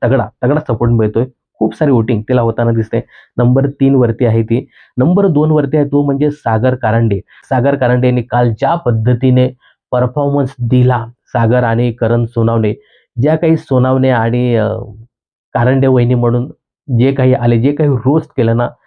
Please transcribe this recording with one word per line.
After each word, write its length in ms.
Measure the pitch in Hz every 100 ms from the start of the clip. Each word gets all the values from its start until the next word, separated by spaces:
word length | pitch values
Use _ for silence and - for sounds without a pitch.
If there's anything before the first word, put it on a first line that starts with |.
तगडा, 220 | 120 131 104 _
तगडा 160 | 127 151
सपोर्ट 300 | - 113 120
मिळतोय. 340 | 117 107 110 127 _ _
खूप 200 | _ 110
सारी 160 | - 151
वोटिंग 320 | 123 113 110
तिला 180 | 107 127
होताना 300 | 117 113 117
दिसते. 300 | 113 110 117 - - _ -
नंबर 300 | 120 127 131
तीन 280 | - 135
वरती 300 | 135 120 110
आहे 180 | 120 110
ती. 260 | 113 117 - _ _ -
नंबर 300 | 139 185 196
दोन 240 | 147 156
वरती 260 | 151 139 151
आहे, 100 | 139
तो 180 | 143
म्हणजे 260 | 143 139 147
सागर 440 | 147 120 110 123
कारंडे. 460 | 127 110 113 113 101 - -
सागर 300 | _ 127 127
कारंडे 340 | 139 127 123 127
यांनी 140 | 123
काल 280 | 117 120 123
ज्या 240 | 110 135
पद्धतीने 760 | 170 127 113 110 120 127 127 127 127 _ _ _
परफॉर्मन्स 640 | 123 123 139 143 143 131 -
दिला, 460 | 117 127 127 123 117 - _
सागर 380 | 123 113 123
आणि 280 | 120 117 123
करण 320 | 117 117 117
सोनावणे, 500 | 117 120 113 113 107 - _ _ _ -
ज्या 140 | 135 160
काही 200 | 165 160
सोनावणे 540 | - 131 127 135 131
आणि, 460 | 123 113 120 123 117
अ, 120 | 107 104 107 107 113 _ _ _ _
कारंडे 320 | 131 123 135 135
वहिनी 280 | 131 120
म्हणून 360 | 123 120 120 127 - _ _ - 123
जे 140 | 127
काही 220 | 135 127
आले, 260 | 127 120 117
जे 120 | 123
काही 180 | 147 151
रोस्ट 400 | 127 131 151 151 -
केलं 200 | 113 113
ना, 120 | 120 -